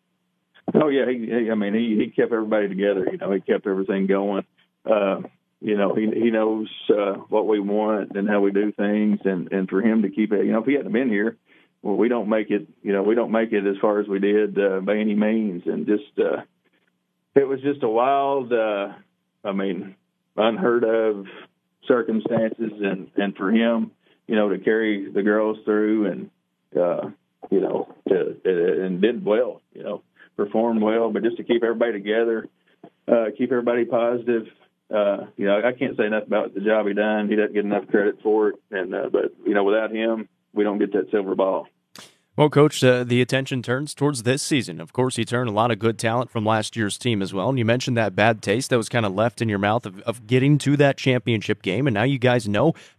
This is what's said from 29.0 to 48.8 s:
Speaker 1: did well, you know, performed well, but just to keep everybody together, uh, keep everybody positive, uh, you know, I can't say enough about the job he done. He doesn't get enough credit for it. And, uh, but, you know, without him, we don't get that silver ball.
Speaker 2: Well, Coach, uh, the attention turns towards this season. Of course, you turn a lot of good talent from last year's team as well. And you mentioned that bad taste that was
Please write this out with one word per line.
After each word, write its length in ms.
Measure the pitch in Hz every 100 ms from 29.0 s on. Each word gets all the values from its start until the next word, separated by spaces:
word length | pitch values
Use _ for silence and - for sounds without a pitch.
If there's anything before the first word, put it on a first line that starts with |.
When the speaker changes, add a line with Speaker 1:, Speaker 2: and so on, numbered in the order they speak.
Speaker 1:
did 220 | 107 117
well, 380 | 98 107 120 - _
you 100 | -
know, 180 | 98 98 _ _ - -
performed 460 | 104 113 117 113
well, 300 | 107 113 117
but 120 | 107
just 140 | 113 117
to 60 |
keep 200 | 104 120
everybody 300 | 117 113 117
together, 540 | 104 101 110 117 113 110 _ _ _ - _ -
uh, 200 | 120 110 107
keep 140 | 123
everybody 340 | 123 120 120 117
positive, 640 | 120 117 123 117 117 104 - _ _ -
uh, 320 | 107 101 101 - -
you 100 | 101
know, 160 | 101 120
I 60 |
can't 260 | 123 123 -
say 80 | 107
enough 220 | 107 107
about 260 | 104 -
the 80 | 98
job 240 | 104 110 104
he 60 |
done. 340 | 101 107 107 104
He 60 | 107
doesn't 180 | 98
get 120 | 104 101
enough 220 | 101 -
credit 320 | 107 101 95
for 280 | 110 107 107
it. 60 | - -
And, 220 | 101 92
uh, 160 | 98 -
but, 220 | 98 - - -
you 80 |
know, 100 | 101
without 280 | 98 107 110
him, 380 | 110 113 113 110 _ _
we 100 | 104
don't 140 | 104 101
get 160 | 101
that 160 | 101 -
silver 240 | 107 95 95
ball. 320 | 95 90 - _ _ - - _ _ -
Speaker 2:
Well, 120 | 151
Coach, 340 | 143 151 -
uh, 220 | 127 123 123
the 160 | 120
attention 400 | 123 131 135 131
turns 320 | 117 127 147
towards 300 | - 143 135
this 200 | 110 135
season. 380 | - 147 92 82
Of 100 | 82
course, 260 | - 127 -
you 60 |
turn 240 | 110 120 127
a 40 |
lot 180 | 104 120
of 80 | 107
good 180 | 113 107
talent 320 | 117 120 120
from 160 | 113 107
last 300 | 110 107 117
year's 220 | 104 -
team 240 | 123 107
as 120 | 95
well. 140 | 95 101
And 100 | 135
you 60 |
mentioned 320 | 110 123 131 117
that 180 | 104
bad 280 | 92 107 110
taste 280 | - 113 -
that 60 |
was 120 | 123